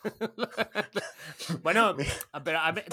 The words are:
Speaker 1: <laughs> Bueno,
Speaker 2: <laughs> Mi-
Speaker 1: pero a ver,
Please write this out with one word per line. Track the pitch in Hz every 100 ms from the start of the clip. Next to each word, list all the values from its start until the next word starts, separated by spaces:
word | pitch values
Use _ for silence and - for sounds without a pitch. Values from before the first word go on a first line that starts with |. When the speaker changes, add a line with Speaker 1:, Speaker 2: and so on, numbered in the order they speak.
Speaker 1:
<laughs> | - - 220 - 240 - - 202 - 196 - - - - - 165
Bueno, | 156 208 220
Speaker 2:
<laughs> | 160
Mi- | 143 - - 147
Speaker 1:
pero | 143 160
a | 160
ver, | 170 -